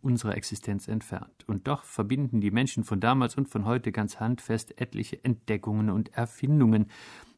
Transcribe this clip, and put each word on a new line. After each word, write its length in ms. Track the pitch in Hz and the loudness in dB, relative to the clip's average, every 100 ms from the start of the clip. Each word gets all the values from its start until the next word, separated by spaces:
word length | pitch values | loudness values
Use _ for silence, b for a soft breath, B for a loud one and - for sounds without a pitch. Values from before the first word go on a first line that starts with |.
unserer 340 | 139 120 107 - | 0 0 0 -4
Existenz 520 | - 104 - 101 - | -6 -8 -4 -4 -4
entfernt. 560 | 110 - 92 - - - | -6 -4 -8 -10 -12 -6
Und 220 | 98 - | -4 -2
doch 160 | 147 | -4
verbinden 560 | - - 104 131 135 113 | -4 -4 -2 0 0 2
die 100 | 101 | 2
Menschen 320 | 110 131 - | 2 2 0
von 160 | 110 101 | -2 2
damals 380 | 113 135 123 - | 4 4 2 0
und 120 | 135 | -2
von 180 | 110 104 | -2 0
heute 260 | 123 117 | 0 0
ganz 260 | 110 104 - | -2 -4 -2
handfest 640 | 110 123 - 113 - - | -2 -2 -2 -4 -4 -8
etliche 440 | 123 104 107 - | -6 -6 -8 -4
Entdeckungen 640 | 127 113 - 107 107 107 107 | -2 -2 -2 -4 0 0 2
und 240 | 98 110 | 0 -2
Erfindungen, 760 | - 117 - 139 151 117 110 107 B B B B | -4 -6 -2 2 6 6 6 4 B B B B